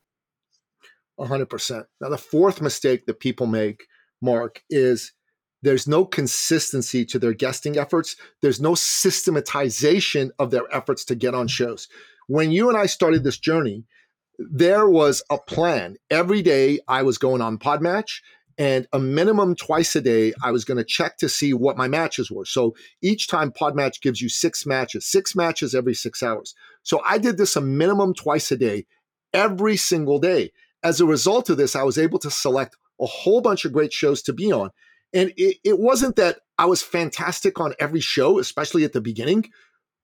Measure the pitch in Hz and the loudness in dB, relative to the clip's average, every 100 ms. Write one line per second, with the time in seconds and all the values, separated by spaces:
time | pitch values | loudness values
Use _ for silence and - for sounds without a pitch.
0 | _ _ _ _ _ _ _ _ _ _ | _ _ _ _ _ _ _ _ _ _
1 | _ - 131 135 131 110 - 120 - - | _ -12 -6 -4 -4 -6 -8 -8 -12 -12
2 | 135 147 - 151 196 185 147 - 139 127 | -8 -8 -2 2 2 2 -4 -2 0 0
3 | - 107 135 120 120 110 107 104 - _ | -2 -6 -4 -4 -2 0 -2 -4 -18 _
4 | _ - 127 117 117 - - 151 127 120 | _ -6 0 0 -2 -10 -4 2 2 2
5 | - _ _ _ _ _ 139 131 - 151 | -4 _ _ _ _ _ 0 0 2 0
6 | 190 - 135 - - 160 - 139 120 127 | 0 -2 -2 -2 0 0 0 -4 -2 -2
7 | 117 127 117 107 131 131 151 147 143 170 | -2 -2 -2 -2 -4 -4 -4 -4 0 -2
8 | 156 - - - 143 127 151 170 - - | -2 -8 -18 -2 0 2 2 0 0 0
9 | 190 185 - 156 143 143 135 117 147 190 | 0 0 0 -2 -2 -2 -2 0 2 4
10 | - 147 135 - 135 123 - 139 - 131 | 2 -2 -4 -4 -2 -2 -2 -6 -4 -6
11 | - 120 123 127 120 - 120 110 - - | -4 -2 -2 -2 -4 -2 -4 -6 -14 -20
12 | - _ - 143 160 170 240 220 196 - | -20 _ -4 0 2 2 2 2 0 0
13 | 170 160 131 - - 160 135 101 113 _ | 2 2 0 -2 0 0 0 -6 -14 _
14 | _ _ _ - 349 143 170 208 214 170 | _ _ _ -16 -8 2 4 6 6 6
15 | 147 135 - 143 - - 170 139 90 98 | 4 2 -4 -8 -6 -2 0 -2 -4 -10
16 | - 156 175 208 185 135 135 143 - 131 | -2 0 2 2 4 4 4 2 -2 0
17 | 135 117 131 127 117 110 147 151 170 196 | 0 0 0 0 -2 -2 -2 0 0 -2
18 | 220 - _ _ _ - 143 131 123 135 | -4 -12 _ _ _ -4 0 0 -2 -2
19 | 131 143 190 214 190 170 - 160 165 156 | 0 2 2 2 2 0 -2 0 0 0
20 | 127 113 110 110 127 120 113 127 113 - | 2 2 2 0 -2 -2 -2 -4 -2 -2
21 | 170 - 147 - 143 127 135 131 127 151 | -4 -2 -4 -2 0 2 0 0 -2 -2
22 | 160 - 113 98 95 - 117 - - - | -2 -4 -8 -8 -6 0 0 -2 -16 -4
23 | 185 214 - 170 147 - 151 139 135 - | -2 -2 -2 -2 -2 -2 -2 0 -2 -2
24 | 139 117 123 - 170 - 147 131 127 131 | -4 -2 -4 -2 -2 -2 -4 -4 -4 -8
25 | - 196 190 196 170 160 139 127 127 113 | -2 -2 0 -2 -2 -2 -2 -2 -2 -2
26 | 117 - 123 110 - - - _ - 160 | -6 -6 -6 -6 -10 -20 -20 _ -2 -2
27 | - 208 240 185 196 - 139 135 170 202 | 0 0 0 0 0 0 0 0 2 2
28 | 196 180 151 147 - 127 120 104 - _ | 0 -2 -2 -2 0 0 0 -2 -10 _
29 | _ _ _ 185 214 185 214 202 - 170 | _ _ _ 0 0 2 0 0 0 0
30 | 147 143 165 175 90 _ _ _ 165 170 | 2 2 2 2 0 _ _ _ -2 2
31 | 170 147 190 226 247 151 139 139 135 135 | 4 4 2 2 2 2 2 2 0 2
32 | 160 170 147 - 143 135 131 _ _ - | 0 0 -4 -4 -2 -2 -4 _ _ -8
33 | 131 - - 226 226 196 160 131 147 - | -8 -2 2 4 4 0 -2 0 -2 0
34 | 151 139 - 139 208 139 95 _ _ _ | 0 0 -4 -2 0 0 -2 _ _ _
35 | _ 185 185 - 185 381 202 190 226 262 | _ 0 0 2 0 2 2 4 4 4
36 | 262 226 180 - _ - 175 180 - 175 | 2 2 2 0 _ 0 2 2 0 -4
37 | 165 - 170 175 196 190 156 127 147 160 | -4 -4 -6 -2 -2 -2 -6 -4 -4 -2
38 | - - 139 196 - - 151 175 151 127 | -2 2 2 2 0 -4 -2 0 0 -2
39 | 113 110 123 208 220 _ _ _ _ _ | -4 -4 0 0 0 _ _ _ _ _